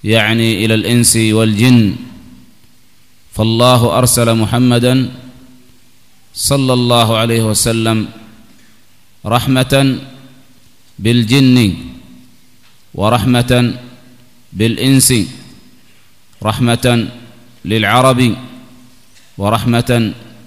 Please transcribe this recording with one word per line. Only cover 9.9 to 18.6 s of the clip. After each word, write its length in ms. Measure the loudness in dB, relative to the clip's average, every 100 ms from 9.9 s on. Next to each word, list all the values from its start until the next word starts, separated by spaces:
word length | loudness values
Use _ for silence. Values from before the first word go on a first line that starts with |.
| -2 -10 -20 -20 -20 -20 -20 -20 -20 -20 -6
بالجن 760 | 0 0 2 2 4 4 2 -2 -12 -18 -20 -20 -20 -20 -20 -20 -20 -20 -18
ورحمة 800 | -4 -2 0 0 0 2 0 0 -4 -14 -20 -20 -20 -20 -20 -18
بالإنس، 600 | -4 -2 0 2 2 2 -2 -4 -10 -20 -20 -20 -20 -20 -20 -20 -20 -20 -8
رحمة 640 | -6 -2 -2 0 0 0 -4 -12 -20 -20 -20 -16 -6
للعرب 720 | -2 0 2 2 2 0 -2 -10 -20